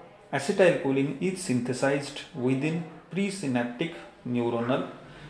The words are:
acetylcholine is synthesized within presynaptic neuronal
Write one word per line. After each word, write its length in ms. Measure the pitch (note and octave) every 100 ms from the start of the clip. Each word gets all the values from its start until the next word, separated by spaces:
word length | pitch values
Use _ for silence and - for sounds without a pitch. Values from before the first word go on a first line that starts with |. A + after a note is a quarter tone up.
| - - -
acetylcholine 920 | C3+ - G#3 F3+ C#3 C3+ C3+ C#3+ -
is 200 | F#3 F#3
synthesized 800 | - B2 B2 B2 C#3 D3 C3+ - - C#3+
within 480 | B2+ C3+ D#3 E3+ - - -
presynaptic 840 | F3 G3+ - C#3 B2 A#2+ - E3 - - - A#2+
neuronal 640 | A#2+ A#2+ A#2 A#2+ C#3+ - - - -